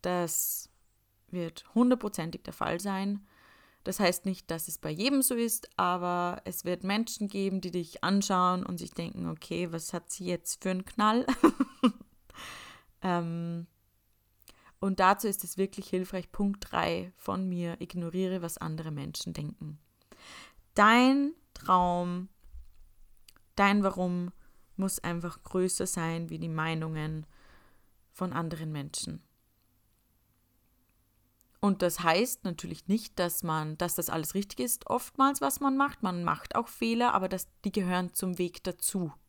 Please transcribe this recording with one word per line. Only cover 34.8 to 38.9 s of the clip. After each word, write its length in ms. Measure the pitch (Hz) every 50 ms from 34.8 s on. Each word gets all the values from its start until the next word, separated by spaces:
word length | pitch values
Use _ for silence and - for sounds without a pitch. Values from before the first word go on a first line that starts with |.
| - -
oftmals, 520 | - - - - _ - 269 277 285 -
was 220 | 285 277 269 -
man 160 | 285 277 269 269
macht. 260 | 277 285 - - -
Man 220 | 190 180 175 175
macht 300 | 170 - - - - -
auch 120 | - 233 -
Fehler, 460 | - - - 226 233 233 240 240 -
aber 160 | 196 190 185
das, 180 | - 180 - - _ _ -
die 80 | 202
gehören 420 | - 214 185 180 180 180 180 175 -
zum 240 | - - 185 180 -
Weg 280 | 180 175 - - _
dazu. 480 | 185 175 - - -